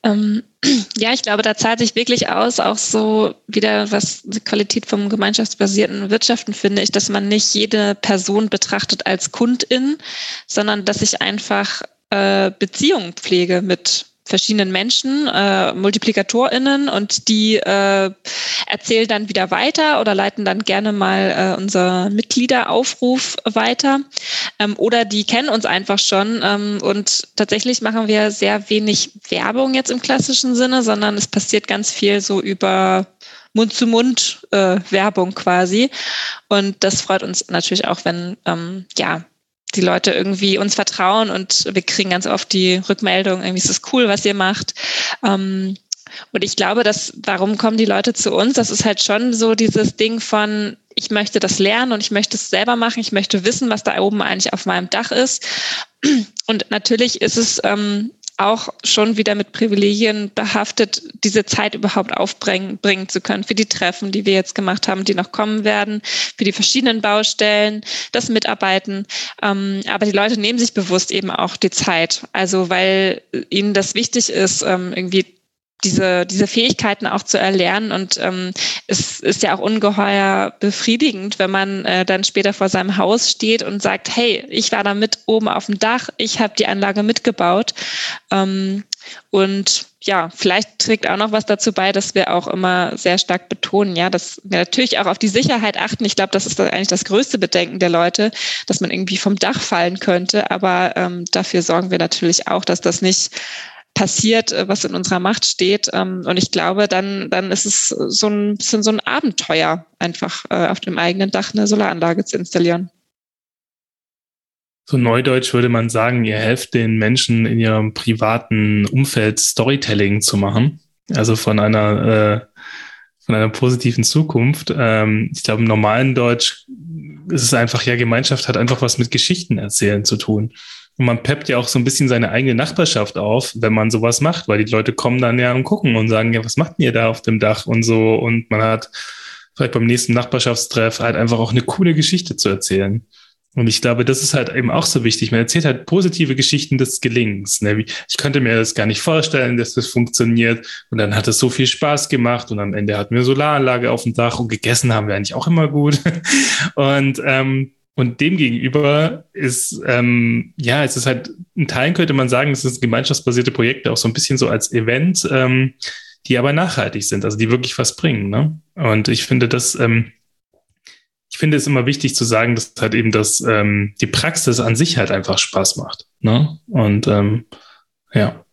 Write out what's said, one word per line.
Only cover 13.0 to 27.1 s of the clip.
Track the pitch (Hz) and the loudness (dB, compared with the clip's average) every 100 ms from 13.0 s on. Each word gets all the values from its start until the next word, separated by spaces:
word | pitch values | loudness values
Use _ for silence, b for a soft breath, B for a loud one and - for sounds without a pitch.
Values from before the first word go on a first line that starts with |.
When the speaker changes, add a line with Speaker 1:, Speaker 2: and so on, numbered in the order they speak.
| 175 | -2
Speaker 1:
pflege | 175 - 180 180 180 | -10 -2 0 2 0
mit | 185 180 - - - _ | 0 -2 -2 -4 -6 _
verschiedenen | - 185 - 214 190 | -2 -2 0 0 0
Menschen, | 185 220 - 262 285 294 | 0 0 -2 0 -2 0
äh, | - 202 190 185 | 2 2 2 0
MultiplikatorInnen, | 185 196 202 - 208 196 233 262 247 269 277 285 | 0 0 0 0 0 0 0 2 2 2 2 0
und | 196 208 - - | -2 -2 -4 0
die, | 214 214 220 | 2 2 2
äh, | - 196 196 196 190 190 - B B B - | 2 2 2 2 0 -4 -12 B B B -4
erzählen | 208 - 226 226 | -6 0 0 2
dann | 214 208 | -2 -2
wieder | 202 190 | -2 0
weiter | 196 262 320 311 - | 0 0 2 2 2
oder | 214 196 | 2 0
leiten | 196 - 196 | 0 -2 -2
dann | 190 | -2
gerne | 214 196 214 | 0 0 0
mal, | 208 190 190 196 - 190 185 | 0 0 2 0 2 0 0
äh, | |
unser | 196 190 180 180 196 | -2 0 2 2 0
Mitgliederaufruf | 208 - - 247 247 - 226 262 - 247 254 - - - | -2 0 0 2 0 2 0 0 0 0 0 -2 -6 -2
weiter. | 220 220 247 277 277 277 B B B B _ | 0 0 0 0 0 -2 B B B B _
Ähm, | 208 208 | -4 0
oder | 226 233 214 | 2 2 0
die | 208 202 | -2 0
kennen | 233 294 | 0 0
uns | 220 - | -2 0
einfach | 185 196 202 | -2 0 0
schon, | - 196 208 233 | 2 0 0 0
ähm, | 196 202 208 208 | 0 0 -2 -2
und | - 202 196 | -2 -2 -2